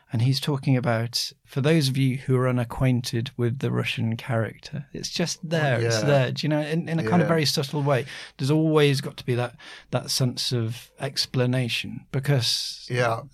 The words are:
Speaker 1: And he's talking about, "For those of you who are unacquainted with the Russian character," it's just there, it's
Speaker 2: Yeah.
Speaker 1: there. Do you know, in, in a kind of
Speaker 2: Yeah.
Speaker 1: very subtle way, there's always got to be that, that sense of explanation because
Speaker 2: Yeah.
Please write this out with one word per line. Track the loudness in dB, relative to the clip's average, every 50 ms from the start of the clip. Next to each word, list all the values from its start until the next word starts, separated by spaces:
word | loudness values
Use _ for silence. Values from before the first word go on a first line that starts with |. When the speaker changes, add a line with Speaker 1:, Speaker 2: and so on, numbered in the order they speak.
| _ _ -2
Speaker 1:
And | 0
he's | 2 2 2 0
talking | 0 -2 -2 -2 2 2 2 2
about, | 2 2 0 0 -2 -2 -4 -4 -4 -6 -8 _ _
"For | -8 -4 0
those | 2 4 4 4 4 2
of | 2 2
you | 2 2 0
who | 0 0 0 2 2
are | 2 2
unacquainted | 2 0 0 -2 -2 0 2 2 2 2 0 -2 -2 -4 -4 -4 -4
with | -2 -2 -2 0 0
the | -2 -2
Russian | 0 0 -2 -2 -2 -2 -2 -2 -2
character," | -4 -4 -2 -2 0 -2 -2 -4 -12 -16 -12 -12 -12 -12 -10 -12
it's | -10 -10 -8
just | -4 -4 -4 -4 -4 -6 -6
there, | -2 0 0 2 2 2 2
it's | 2 2 2 2
Speaker 2:
Yeah. | 2
Speaker 1:
there. | 4 4 4 4 2
Do | 0 -2 -2
you | 0
know, | 0 0
in, | 0 0 -2 -2 -2 -2
in | -2 -2
a | 0
kind | 2 4 4
of | 4
Speaker 2:
Yeah. | 4
Speaker 1:
very | 2 2 2
subtle | 0 0 -2 -2 -2 -2 -2 0
way, | 2 2 0 0 -4 -8 -16 -16 -16 -10 -4
there's | 0 2
always | 2 4 4 4 4 6 6 6 4 2
got | -2 -6 -10 -10
to | -4
be | -2 0
that, | 0 0 -4 -6 -12 -20 -20 -20 -20 -12 -4
that | -4 -4 -2 -2
sense | -2 0 0 0 0 -2 -4 -2 -2
of | -2 -2 -2 -4 -6 -10 -18 _ -8
explanation | -8 -6 -4 -4 -4 -2 0 0 2 2 2 0 0 -2 -2 -4 -6 -6 -10 -12 -12 _ -6
because | -4 0 2 2 2 2 0 0 -2 -4 -6 -8 -10 -10 -6
Speaker 2:
Yeah. | -2 0 0 0 0 -2 -6 -10